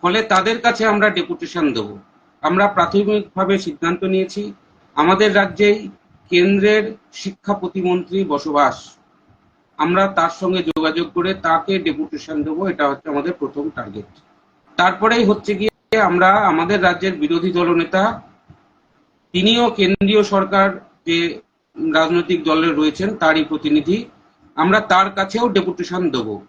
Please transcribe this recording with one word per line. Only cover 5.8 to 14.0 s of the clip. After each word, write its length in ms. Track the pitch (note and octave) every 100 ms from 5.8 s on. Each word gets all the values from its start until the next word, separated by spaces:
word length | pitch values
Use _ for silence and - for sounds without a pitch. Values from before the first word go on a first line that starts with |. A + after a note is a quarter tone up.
| G#3 - _ _ _
কেন্দ্রের 540 | F3 F#3 G3 G3+ G#3+ G#3+ G#3+ _
শিক্ষা 420 | - G3 G3 -
প্রতিমন্ত্রী 640 | G3+ F3+ F#3+ F3+ F3+ E3+ F#3+
বসবাস, 520 | F3 C#3+ D#3 C#3+ C3+ - - _ _ _ _ _ _ _ _ -
আমরা 260 | D#3 F#3+ G3 F#3+
তার 140 | E3 -
সঙ্গে 200 | F#3 F#3 D#3+
যোগাযোগ 360 | D#3+ D#3+ D#3+ E3 F3
করে 140 | F3+ F#3+ E3+
তাকে 260 | E3 E3+ F#3+
ডেপুটেশন 580 | E3 C#3+ D#3 D3+ - D#3 D3
দেব। 120 | D#3 F#3+
এটা 120 | E3+ D3
হচ্ছে 180 | D3 D#3
আমাদের 240 | C#3+ D3+ F3
প্রথম 240 | C#3 C#3+ D3+ -
টার্গেট। 340 | A2+ G2+